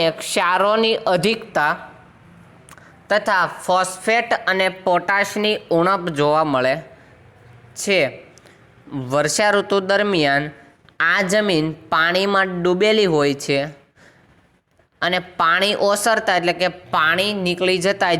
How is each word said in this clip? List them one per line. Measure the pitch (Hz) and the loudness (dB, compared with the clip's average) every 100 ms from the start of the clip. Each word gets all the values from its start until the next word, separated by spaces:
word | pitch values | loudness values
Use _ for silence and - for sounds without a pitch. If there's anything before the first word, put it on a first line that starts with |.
| 165 156 | 0 -2
ક્ષારોની | - - 180 180 202 226 226 226 - | -6 -2 0 2 2 2 2 0 0
અધિકતા | 180 196 226 - 160 151 175 - - - - - - - - - - - - - | 0 0 -2 -4 -2 0 -2 -8 -20 -20 -20 -20 -20 -20 -20 -20 -20 -20 -16 -4
તથા | 208 214 190 160 - - | -2 0 0 0 -4 0
ફોસ્ફેટ | 185 185 - - 226 233 - - | 0 0 -4 -2 0 0 -2 -2
અને | 190 190 185 | 0 -2 -2
પોટાશની | 190 175 180 196 202 214 214 208 - 165 | 0 0 0 0 -2 -2 -2 -2 0 2
ઉણપ | 175 196 175 143 | 2 0 -2 0
જોવા | 147 151 160 | 2 2 2
મળે | 131 127 151 - - - - - - - - - - | 0 0 -2 -6 -20 -20 -20 -20 -20 -20 -20 -20 -8
છે. | - 190 131 - - - - - - - - 143 127 | -2 0 0 -4 -20 -20 -20 -20 -20 -20 -12 -10 -2
વર્ષા | 143 147 175 208 | 0 0 0 2
ઋતુ | 202 202 196 185 | 0 0 0 2
દરમિયાન | 196 208 185 143 139 147 - - _ _ - | 0 0 0 2 0 -2 -10 -20 _ _ -4
આ | 165 190 | 0 0
જમીન | 185 214 208 165 156 156 - | 0 0 2 0 -2 -6 -4
પાણીમાં | 165 165 185 196 196 190 180 | 0 0 0 0 0 0 -2
ડૂબેલી | 175 180 214 220 196 | 0 2 2 2 2
હોય | 151 143 | 2 0
છે | 139 - 139 147 - _ _ - _ _ _ _ _ _ _ _ _ | -2 -2 -2 -4 -10 _ _ -20 _ _ _ _ _ _ _ _ _
અને | 165 180 175 - | -4 -2 -4 -2
પાણી | 165 175 196 202 202 | 0 2 0 0 0
ઓસરતા, | 208 226 220 214 180 | 0 0 0 0 0
એટલે | 175 | 0
કે | 170 180 175 - | 0 -2 -4 -4
પાણી | 170 156 175 208 | 0 2 2 -2
નીકળી | 208 180 175 185 185 | -2 -4 -2 0 0
જતા | 185 196 185 170 | 0 0 0 0